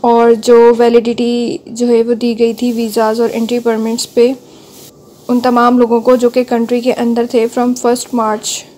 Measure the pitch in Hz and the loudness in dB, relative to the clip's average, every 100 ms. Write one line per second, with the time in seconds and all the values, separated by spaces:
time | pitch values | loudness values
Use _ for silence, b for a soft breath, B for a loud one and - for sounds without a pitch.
0 | 240 233 233 226 226 233 233 233 240 233 | 2 2 4 2 4 6 6 4 4 2
1 | 226 233 233 240 233 - - 226 240 233 | 0 -4 -2 -2 -4 -8 -12 -4 0 0
2 | 233 240 240 226 233 220 247 233 233 214 | 0 -2 -2 0 -2 0 -4 -2 -4 -2
3 | 220 226 233 226 220 240 233 220 220 233 | -2 0 -2 -2 -4 -2 -2 -2 -4 -6
4 | - - 240 269 B B B B B _ | -4 0 0 0 B B B B B _
5 | - _ - 247 247 247 240 247 240 233 | -20 _ -4 -2 0 2 2 2 2 2
6 | 226 254 240 254 247 240 233 247 240 - | 2 2 2 0 -2 -2 -2 -2 -2 -2
7 | 240 233 240 240 233 254 247 247 240 247 | -2 -2 -2 -2 -2 -2 -2 -2 -2 -2
8 | - 240 220 214 - - - | -4 -4 -2 -4 -8 -12 -14